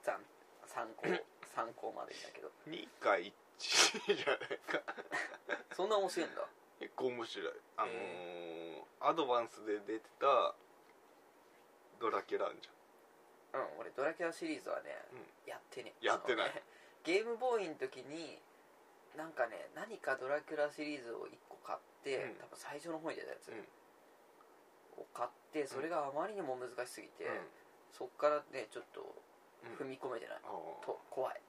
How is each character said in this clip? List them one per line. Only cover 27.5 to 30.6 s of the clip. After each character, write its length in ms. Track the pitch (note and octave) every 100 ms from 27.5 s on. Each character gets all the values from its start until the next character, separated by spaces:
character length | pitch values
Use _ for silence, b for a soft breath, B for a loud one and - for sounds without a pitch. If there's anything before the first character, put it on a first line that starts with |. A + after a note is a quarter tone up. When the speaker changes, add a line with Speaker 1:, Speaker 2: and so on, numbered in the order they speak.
| B B - -
Speaker 1:
そ 140 | - C3
っ 40 | -
か 120 | D3
ら 140 | D3 -
ね、 160 | C3+ A2+
ち 60 | B2
ょ 40 |
っ 20 | -
と 100 | - - - - - - -
Speaker 2:
う 40 | A#2+
ん。 80 | A#2
Speaker 1:
踏 80 | C3+
み 140 | C3
込 120 | C3+
め 80 | A#2
て 80 | A2+
な 60 |
い。 40 | G2+
Speaker 2:
あ 40 | G2+
あ。 380 | G2